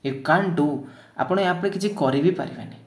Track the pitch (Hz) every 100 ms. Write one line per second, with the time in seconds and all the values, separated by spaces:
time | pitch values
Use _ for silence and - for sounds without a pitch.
0 | 139 135 - 170 196 156 147 131 - -
1 | - - - 185 185 175 190 190 202 208
2 | 131 139 165 180 131 - - -